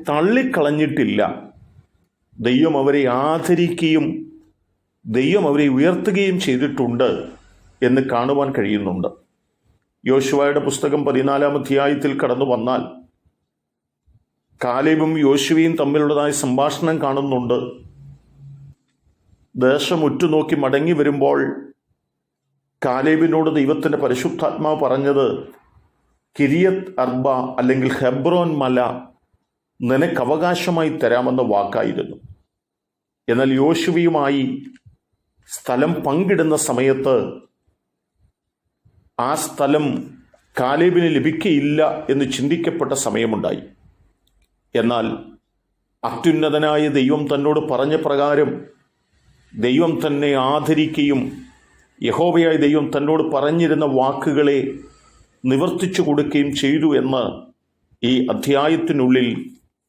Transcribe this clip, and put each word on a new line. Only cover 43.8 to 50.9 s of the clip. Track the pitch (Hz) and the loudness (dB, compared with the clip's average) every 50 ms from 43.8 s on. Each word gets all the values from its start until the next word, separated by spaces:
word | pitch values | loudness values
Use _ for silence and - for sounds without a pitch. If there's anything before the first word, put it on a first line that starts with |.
| _ _ _ _ _ _ _ _ _ _ _ _ _ _ _ _ _ _ - | _ _ _ _ _ _ _ _ _ _ _ _ _ _ _ _ _ _ -2
എന്നാൽ | 120 107 120 120 117 110 107 - - - - - - _ _ _ _ _ _ _ _ _ _ _ _ | 0 0 0 0 0 -2 -4 -6 -10 -12 -16 -20 -20 _ _ _ _ _ _ _ _ _ _ _ _
അത്യുന്നതനായ | - 117 - - - 170 156 160 156 151 143 151 156 151 151 151 151 151 | -8 -8 -4 0 2 2 2 2 2 0 0 0 0 2 2 2 0 2
ദൈവം | 139 143 127 127 151 151 147 | 2 2 2 2 2 0 -2
തന്നോട് | 143 147 139 143 151 151 151 - | -2 -2 0 0 0 0 0 0
പറഞ്ഞ | - 131 123 135 151 156 160 | -2 -2 0 0 0 0 0
പ്രകാരം | 160 151 143 139 143 147 147 147 147 123 127 - - - - _ _ _ _ _ _ _ _ _ _ _ _ _ _ _ | 0 0 0 0 2 2 2 2 2 0 0 -6 -12 -16 -20 _ _ _ _ _ _ _ _ _ _ _ _ _ _ _
ദൈവം | - 110 110 123 127 151 170 165 160 | -8 -2 0 2 2 2 2 2 0
തന്നെ | - 156 151 143 143 147 143 139 135 127 | -2 -2 -2 -2 0 0 0 0 0 0
ആദരിക്കുകയും | 131 147 151 143 139 156 151 156 - | 0 0 0 0 0 0 2 0 -2